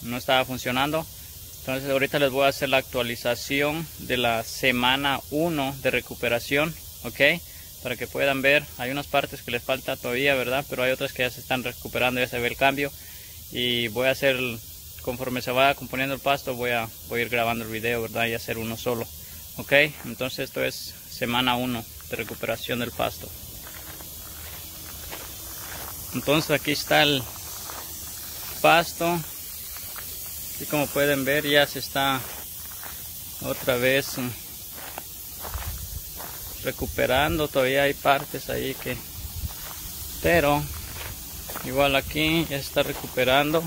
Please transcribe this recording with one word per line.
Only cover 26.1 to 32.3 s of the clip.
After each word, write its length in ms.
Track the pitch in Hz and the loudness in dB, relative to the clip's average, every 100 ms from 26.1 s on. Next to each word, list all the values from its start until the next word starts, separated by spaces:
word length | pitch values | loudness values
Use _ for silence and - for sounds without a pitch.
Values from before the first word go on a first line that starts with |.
Entonces 380 | 127 123 151 - | -4 2 2 4
aquí 220 | 147 - | 2 2
está 280 | 143 - 151 | 0 4 6
el 220 | 151 143 113 - - - - - - - - - - - - - | 6 4 0 -8 -10 -10 -8 -8 -10 -10 -10 -10 -10 -10 -10 4
pasto 580 | 151 160 165 - 170 175 156 - - - - - - - - - - - - - | 8 8 6 0 0 0 -2 -10 -12 -12 -10 -10 -10 -10 -10 -10 -10 -10 -10 -8
y 60 | 143 | -2
como 220 | 147 139 | 0 0
pueden 380 | - 143 139 131 | 2 4 4 4
ver 200 | 143 151 | 2 4
ya 220 | 147 143 | 4 4
se 120 | 139 | 0
está 420 | - - 139 131 - | -2 0 2 2 -2